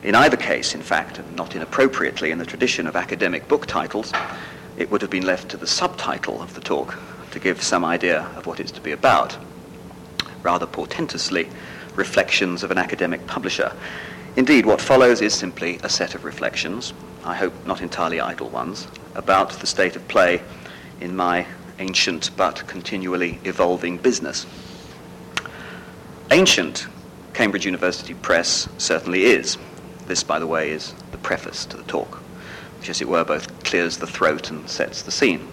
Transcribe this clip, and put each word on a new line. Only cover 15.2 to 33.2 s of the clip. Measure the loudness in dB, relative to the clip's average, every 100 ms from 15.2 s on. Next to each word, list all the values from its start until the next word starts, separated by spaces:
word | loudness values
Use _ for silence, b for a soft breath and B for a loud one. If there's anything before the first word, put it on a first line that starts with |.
is | 4
simply | 2 -2 -4 -4 -4
a | -2
set | 0 0
of | -4
reflections, | -8 -2 -2 -2 -4 -4 -8 -10 -16 -12
I | -6
hope | -2 -2 -2 -4
not | -4
entirely | -4 -2 0 0
idle | -2 -4 -6
ones, | -4 -4 -6 -12 -14 -12 -8
about | 4 6 6
the | 0 -4
state | 2 2 0
of | 2
play | 6 6 6 -2 B B B B B
in | -6 0
my | 2 2 0 -10 -16 -8
ancient | -4 0 0 0 -4 2
but | 2 2 -10
continually | -10 -6 -4 -2 0 0 -2
evolving | -6 2 4 4 0 2
business. | 2 2 -2 -6 -8 B B B B B -18 -18 -8 -8 B B B B B B B -18 4
Ancient | 6 8 6 2 -4 -10 -14 -18 -18 -12
Cambridge | 2 2 2 0
University | 2 0 0 -6
Press | -8 2 4 4 0 -2 -4
certainly | 0 0 2 4 6
is. | 6 4 -6 -8 -16 -16 -16 -4
This, | -4
by | 0 -2
the | 2
way, | 0 0
is | -2 -8 -12 -14
the | -8
preface | -2 -2 -4 -8 -10
to | -10
the |
talk, | -4 -4 -4 -10 -16 B B B B B
which, | -8
as | -4
it | 2
were, | 2